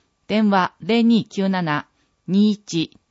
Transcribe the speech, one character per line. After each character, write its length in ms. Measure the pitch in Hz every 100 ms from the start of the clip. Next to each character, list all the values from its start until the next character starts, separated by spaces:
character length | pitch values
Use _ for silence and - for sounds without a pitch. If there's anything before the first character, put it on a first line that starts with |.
| _ _ -
電 240 | 208 214
話 240 | 196 180 _
零 240 | 160 233
二 200 | 233 226 -
九 220 | - 190
七 380 | 190 165 147 - _ _ _ -
二 240 | 190 214
一 480 | 208 - 170 156 _ _